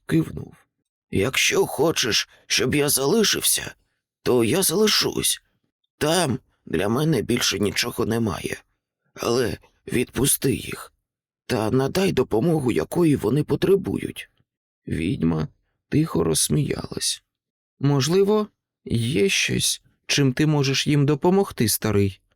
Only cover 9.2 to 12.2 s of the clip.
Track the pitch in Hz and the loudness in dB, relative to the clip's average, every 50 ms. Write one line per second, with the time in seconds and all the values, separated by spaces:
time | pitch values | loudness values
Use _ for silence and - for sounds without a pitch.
9.2 | - - 117 127 120 87 - - _ _ _ _ _ - - 113 127 - - 113 | -2 0 0 0 0 0 -4 -6 _ _ _ _ _ -4 -2 -2 -2 -2 -2 -2
10.2 | 127 - - - - 143 107 - - - - - - - _ _ _ _ _ _ | 0 0 0 0 0 -2 -2 -2 -4 -10 -12 -14 -14 -18 _ _ _ _ _ _
11.2 | _ _ _ _ _ - 123 110 110 107 120 131 135 135 - 185 196 185 - - | _ _ _ _ _ -4 -2 -2 0 0 0 0 0 0 0 0 0 0 2 0